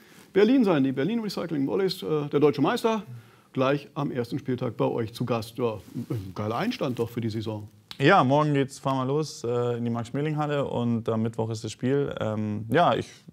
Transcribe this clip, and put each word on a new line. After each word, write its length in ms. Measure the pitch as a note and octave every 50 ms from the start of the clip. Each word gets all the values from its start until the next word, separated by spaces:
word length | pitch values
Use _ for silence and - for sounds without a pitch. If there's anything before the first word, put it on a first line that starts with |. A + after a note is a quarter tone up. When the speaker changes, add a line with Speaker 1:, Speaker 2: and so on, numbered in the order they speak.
| - - - - - -
Speaker 1:
Berlin 320 | - F3 G#3 G#3+ C4 C#4 A#3+
sein. 200 | F#3+ F3 D3 C3
Die 80 | C3+
Berlin 300 | C3 C3 C3+ F3+ A#3 A#3
Recycling 440 | A3 G3+ - F#3+ G3 E3 D#3+ C#3+ C3+
Volleys, 380 | C#3+ G#3 F#3+ G3 F#3+ F#3 - F#3+
äh, 240 | F#3 D#3 D3+ D3 D3
der 80 | - D3+
deutsche 220 | C#3+ D3 C#3+ -
Meister, 400 | C3+ - A#3+ A#3+ - A3+ A3 G#3+ G3+ - - - - - - - _ _
gleich 380 | - C3 C3 C3 C#3+ C#3+ - - -
am 160 | D#3 C#3+ -
ersten 260 | - B2 A#2+ - - C#3+
Spieltag 400 | - - B2+ B2 C3 B2 A2+ -
bei 80 | C#3
euch 260 | C3 - A#2+ A#2 G#2+
zu 140 | - - C3
Gast. 320 | A#2 B2 A2+ A2 - - -
Ja, 220 | B2+ A#2 G#2+ G2+ - - -
ein 380 | - A2+ - C#3 A2+ F#2+ F#2+ F2+
geiler 220 | - G#2 G#2+ A2 B2
Einstand 420 | F3 A#3 A#3+ - F3 C#3 A#2+ A2+
doch 100 | A#2 A2+
für 120 | - -
die 100 | A2+ A2+
Saison. 360 | G#2 A2+ G#2 A2 G#2+ G#2 G2+ - - _ _ - - -
Speaker 2:
Ja, 280 | C#3 D3 G3 F#3+ C#3
morgen 280 | B2+ C#3 D3 D3+ D3+ D3
geht's, 240 | C#3 C#3 C3 - -
fahren 200 | - C#3 C3+ C3+
wir 80 | B2+
los, 400 | B2+ C#3 D3+ D#3 C#3+ - - -
äh, 320 | A#2 B2 A#2+ A#2+ A#2+ A#2+ A#2
in 80 | A#2+
die 40 | A#2
Max-Schmeling-Halle 760 | A#2 A#2 A#2 - - C#3 C#3+ D#3 D3+ D3+ D3+ D3 D3 C#3+ C3+
und 420 | - - A#2 A#2+ A#2+ A#2 A2+ A2 -
am 140 | A2+ A2
Mittwoch 280 | A2 A#2 A2+ - A2+ A2+
ist 140 | A2+ A2 -
das 80 | A2
Spiel. 420 | - - - B2 C#3 C#3+ C#3+ C#3 C3+ -
Ähm, 460 | A2 A2 G#2+ G#2+ G#2+ G#2+ G#2 G#2+ A2 A2
ja, 240 | A#2+ D#3 F3 C#3+ A2+
ich 160 | G2 - - - - _ -